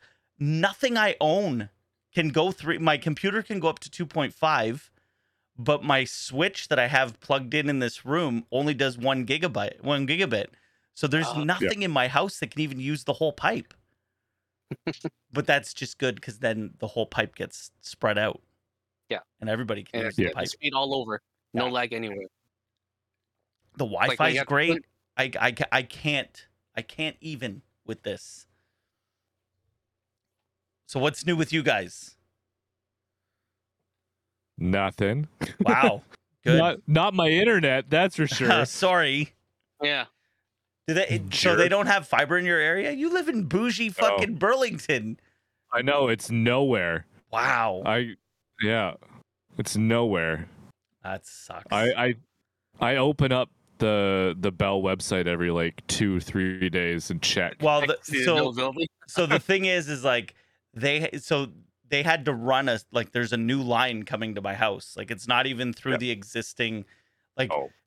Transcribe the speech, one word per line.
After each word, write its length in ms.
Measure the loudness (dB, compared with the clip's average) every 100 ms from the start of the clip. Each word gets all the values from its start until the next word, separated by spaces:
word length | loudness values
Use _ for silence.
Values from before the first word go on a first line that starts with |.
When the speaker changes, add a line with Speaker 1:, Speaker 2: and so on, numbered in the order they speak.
| _ _ _ _
Speaker 1:
Nothing 580 | 0 2 0 0 0 2
I 180 | 2 2
own 480 | 2 2 0 -2 -6 _ _ _ _
can 160 | -2 2
go 220 | 2 0
three. 260 | -2 -4 0
My 200 | 2 2
computer 440 | -2 -2 0 -2
can 180 | -4 -2
go 80 | -2
up 100 | -2
to 100 | -12
two 160 | -10
point 280 | -6 -4 -4
five, 580 | 0 0 2 0 -4 -12 _ _ _ _ _ _ -6
but 240 | 0 0
my 220 | 2 0
Switch 640 | 0 -6 -6 0 0 -2 0
that 100 | 2
I 100 | 4
have 340 | 4 2 -4
plugged 320 | -2 -2 0
in 160 | -2 0
in 100 | 0
this 260 | -2 -6
room 400 | -4 -2 0 -4 -2
only 220 | -2 0
does 240 | 0 -2 0
one 280 | -2 0
gigabyte, 560 | -2 -2 -2 -2 -4 -6
one 240 | -2 -2
gigabit. 420 | 0 0 0 -2 -4 _ _ _ _
So 140 | -6 0
there's 200 | 0 0
Speaker 2:
Uh, 180 | -2
Speaker 1:
nothing 380 | -2 0 0 0
in 80 | 0
my 180 | 0 2
house 300 | 2 0 -4
that 120 | -8
can 80 | -4
even 220 | -4 -4
use 240 | -4 -4
the 80 | -4
whole 180 | -2 -2
pipe. 420 | 0 -2 -2 -8 _ _ _ _ _ _ _ _ _ _ -10
Speaker 2:
<laughs> 80 | -8 -8 -10 -10 _
Speaker 1:
But 160 | -4
that's 280 | 2 0 0
just 240 | -12 -12 -4
good 200 | -4 -4
'cause 180 | -14 -4
then 340 | -2 -2 -8 -10
the 80 | -6
whole 180 | -4
pipe 300 | -4 -4 -4
gets 360 | -6 -12 -12 -20 _
spread 360 | -20 -4 0 0
out. 240 | -2 -4 _ _ _ _ _ _ _
Speaker 2:
Yeah. 100 | -10 -10 _
Speaker 1:
And 80 | -6
everybody 340 | -4 -4 -8
can 160 | -6 -6
Speaker 2:
And 40 |
Speaker 1:
use 60 | -4
Speaker 2:
it's 40 |
Speaker 1:
the 80 | -2
Speaker 2:
getting 120 | -2
Speaker 1:
pipe. 120 | -2 -8
Speaker 2:
speed 260 | -6 -4
all 220 | -2 -2
over. 260 | -4 -4 -8 _ _ _
No 120 | -4
Speaker 1:
Yeah. 60 | -2
Speaker 2:
lag 200 | -2 -2
anywhere. 340 | -4 -6 -8 -12 _ _ _ _ _ _ _ _ _ _ _ _ _ _
Speaker 1:
The 100 | -8
Speaker 2:
Like, 60 | -4
when 260 | 2 0 4
Speaker 1:
Wi-Fi's 160 | 2
Speaker 2:
you 60 | 2
have 80 | 0
to 20 |
Speaker 1:
great. 160 | 2 2
Speaker 2:
clean 100 | 0 -4 _ _ -4
Speaker 1:
I, 140 | -4 0
I, 120 | -2
ca-, 160 | 0 -2
I 120 | -2
can't, 640 | -2 -8 -4 -4 -6 -16 -20 _ _
I 60 | -12
can't 360 | -12 -8 -8 -8
even 420 | -14 -10 -10 -10 _ _
with 180 | -12 -8
this. 440 | -8 -10 -12 -20 -20 _ _ _ _ _ _ _ _ _ _ _ _ _ _ _ _ _ _ _ _ _ _ _ -8
So 120 | 0
what's 260 | 0 0
new 100 | -2
with 160 | 0 0
you 100 | 0
guys? 540 | 2 0 -2 -14 -20 _ _ _ _ _ _ _ _ _ _ _ _ _ _ _ _ _ _ _ _ _ _ _ _ -4
Speaker 3:
Nothing. 720 | 0 2 0 0 -2 0 -6
<laughs> 260 | _ -12 -2
Speaker 1:
Wow. 440 | 2 6 4 2 -8 -20 _ _
Good. 140 | 4 4
Speaker 3:
Not, 200 | 4 0 2
not 260 | 4 4
my 140 | 4 4
internet, 600 | 4 4 4 4 2 2
that's 260 | 2 2
for 120 | 2 -2
Speaker 1:
<laughs> 0 |
Speaker 3:
sure. 380 | 2 4 4
Speaker 1:
Sorry. 680 | 2 2 4 4 2 0 -4 _ _ _ _ _
Speaker 2:
Yeah. 220 | -2 -2 -6 _ _ _ _ _ _ _ -2
Speaker 1:
Do 60 |
they, 240 | -2 0 -2
so 320 | -2 0 2
Speaker 3:
Jerk. 80 | 4
Speaker 1:
they 100 | 4
don't 200 | 4 4
have 200 | 0 2
fiber 300 | 0 2 0
in 80 |
your 140 | 2 2
area? 300 | 2 0 -2
You 180 | -2 0
live 140 | 0 0
in 160 | -2
bougie 460 | 0 0 0 0 -4
Speaker 3:
No. 40 | 0 2
Speaker 1:
fucking 280 | 2 -2
Burlington. 840 | 0 2 2 0 -2 -2 -2 -2 -10 _ _ _ _ _
Speaker 3:
I 80 | 0
know, 260 | 2 4 4
it's 240 | 2 0
nowhere. 760 | 2 4 4 4 2 2 -2 -6 _ _
Speaker 1:
Wow. 540 | 0 2 2 0 -2
Speaker 3:
I, 300 | 0 0 -2 -10 _ _ _ -4
yeah, 320 | 0 0 0 -6 -20 -20 _ _ _ -8
it's 180 | -4
nowhere. 720 | 0 2 4 4 2 0 -2 -6 -18 -20 _ _ _
Speaker 1:
That 220 | -10 -10 -12
sucks. 380 | -20 -16 -16 -4
Speaker 3:
I, 180 | 0 2
I, 240 | 2 0 -2 _ _ _ _ _ -4
I 160 | 0
open 380 | 2 2 2 2
up 160 | 4 0 _ _ _
the, 540 | 2 4 4 2 2 0
the 100 | -2
Bell 280 | 0 0 2
website 460 | 0 -2 -2 0 0
every, 240 | 0 0
like, 340 | 0 0 -4 -6
two, 340 | 0 2 0
three 480 | -2 -2 -2 -2 -2
days 420 | 0 0 -2 -4
and 100 | -4
check. 360 | 0 0 0 2
Speaker 1:
Well, 220 | 2 4
the, 160 | 2 -2
Speaker 2:
See 160 | -2 0
the 40 |
Speaker 1:
so, 120 | 2 2
Speaker 2:
availability? 500 | 0 -2 -4 -4 -8 _
<laughs> 100 | -6
Speaker 1:
so 160 | -2
the 140 | 2 0
thing 240 | 2 0
is, 240 | 2 0 -2
is, 160 | -2
like, 300 | 0 0 -2 _ _ _ _
they, 360 | -2 0 0 -2 -6
so 300 | -2 0 0 -8 _ _ _
they 120 | 0
had 220 | 2 0
to 80 | 0
run 360 | -2 2 2 2
a, 100 | -2 -2
like, 180 | -2 -2
there's 220 | -2 0
a 40 | 0
new 240 | 0 0
line 420 | 2 2 2 -2
coming 320 | -6 -6 -4
to 60 | -4
my 120 | -6
house. 420 | 0 -2 -2 -10
Like, 160 | -12 -8
it's 160 | -8 0
not 200 | 0 0
even 260 | -2 -6
through 180 | -4 -4
Speaker 3:
Yep. 60 | -2
Speaker 1:
the 120 | -2
existing, 720 | -4 -6 -8 -8 -4 -4 -4 -10 _ _ _ _
like, 160 | -4 -2
Speaker 3:
Oh. 200 | -2 -6 _